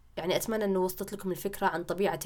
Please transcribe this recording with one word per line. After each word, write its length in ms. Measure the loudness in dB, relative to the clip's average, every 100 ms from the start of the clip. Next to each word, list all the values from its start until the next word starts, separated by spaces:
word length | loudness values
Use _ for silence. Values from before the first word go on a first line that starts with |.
| -14 -4
يعني 200 | 0 2
أتمنى 280 | 2 0
أنه 140 | 2 2
وصلت 340 | 2 0 -6
لكم 180 | -4 -4
الفكرة 360 | -2 -4 0 0
عن 180 | 0
طبيعة 360 | -2 0 0 0